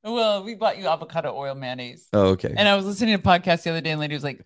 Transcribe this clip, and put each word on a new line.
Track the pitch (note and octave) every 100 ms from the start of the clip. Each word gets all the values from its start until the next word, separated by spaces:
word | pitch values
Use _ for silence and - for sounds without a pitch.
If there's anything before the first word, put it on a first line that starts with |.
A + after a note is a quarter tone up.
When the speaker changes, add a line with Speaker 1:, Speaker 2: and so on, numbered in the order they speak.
| G#3+
Speaker 1:
Well, | A#3+ A3 G3+
we | G3
bought | A3 G#3+ -
you | F#3
avocado | D#3+ D#3+ E3 D3+ A#2+
oil | C#3 C3+
mayonnaise. | C3 B2+ B2 - _
Speaker 2:
Oh, | G#2+ F#2+
okay. | F#2 - -
Speaker 1:
And | G3+
I | G3+
was | G3
listening | G3 A3+ G3+
to | G3+
a | F3
podcast | F#3 E3
the | E3+
other | E3
day, | D#3+
and | D3+
the |
lady | D3+
was | D3
like, | C#3+ C3